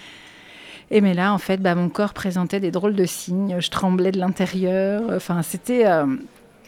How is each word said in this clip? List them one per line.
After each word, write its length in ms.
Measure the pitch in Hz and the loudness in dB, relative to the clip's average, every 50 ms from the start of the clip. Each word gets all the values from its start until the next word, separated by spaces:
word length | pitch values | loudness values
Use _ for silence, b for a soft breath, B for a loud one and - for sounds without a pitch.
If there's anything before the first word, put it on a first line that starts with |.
| B B B B B B B B B B B B B B B B B B | B B B B B B B B B B B B B B B B B B
Et 100 | - 214 | 2 4
mais 120 | 202 190 180 | 4 4 4
là, 200 | 175 185 202 208 | 2 2 2 0
en 40 | |
fait, 200 | 180 - - 190 | 0 0 -2 -2
bah, 180 | 190 190 180 175 | 0 2 2 2
mon 140 | 175 175 165 | 2 0 0
corps 240 | - - 208 202 - | 0 0 -2 -2 -2
présentait 460 | - - 190 175 185 180 160 - 202 | -4 -6 -4 -2 -2 -2 -2 -2 -2
des 120 | 196 170 | -2 -2
drôles 240 | 165 180 190 208 208 | -2 0 0 0 2
de 100 | 196 180 | 2 0
signes, 520 | 170 - - - 180 180 190 196 196 180 180 | 0 0 -6 -6 -4 -2 -2 -2 -2 -2 -4
je 100 | 165 - | -4 -4
tremblais 420 | - - 196 185 185 185 180 190 | -4 -2 0 0 2 2 2 0
de 80 | 190 190 | 0 0
l'intérieur, 840 | 180 185 - - 185 185 185 190 185 180 185 190 190 196 202 208 233 226 185 | -2 -2 -2 -2 -2 -2 -2 -2 -2 0 0 0 0 0 -2 -2 -2 -2 -4
enfin, 260 | 185 - - 175 175 160 | -4 -2 -2 -2 -2 -2
c'était, 420 | - - 180 - - 247 247 226 | -4 -8 -10 -4 -2 2 4 4
euh, 200 | 202 175 156 143 135 131 - - - - - - - _ _ - | 4 4 4 2 0 -2 -4 -6 -14 -20 -20 -20 -20 _ _ -14